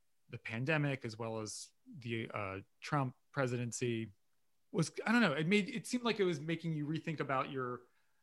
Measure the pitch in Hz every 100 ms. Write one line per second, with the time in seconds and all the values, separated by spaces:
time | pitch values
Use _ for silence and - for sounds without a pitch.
0 | _ _ _ - - 110 131 156 143 131
1 | 117 107 113 110 107 - - _ 262 180
2 | 120 113 - - 98 98 - _ - 147
3 | 127 - _ 143 127 123 120 - 120 113
4 | 104 - _ _ _ _ _ 208 156 -
5 | 311 240 196 143 160 208 202 233 - 247
6 | 233 208 185 147 160 165 165 151 147 160
7 | 165 147 135 131 147 135 123 120 - _
8 | _ _